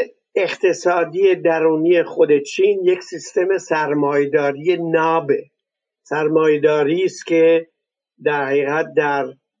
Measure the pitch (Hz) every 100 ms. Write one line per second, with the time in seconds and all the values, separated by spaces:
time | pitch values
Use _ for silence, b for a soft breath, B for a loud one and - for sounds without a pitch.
0 | - _ _ - 175 - 185 165 180 175
1 | 160 175 196 180 165 160 160 156 170 175
2 | 170 - 156 147 143 - 196 196 180 180
3 | - 170 - 196 180 190 - 156 147 147
4 | 143 143 143 151 143 139 165 170 170 160
5 | 160 165 143 131 - _ _ _ _ _
6 | - 147 156 156 156 151 151 151 147 170
7 | 185 - - 165 165 165 165 _ _ _
8 | _ _ 151 147 135 143 139 156 - 160
9 | 147 139 127 - _ _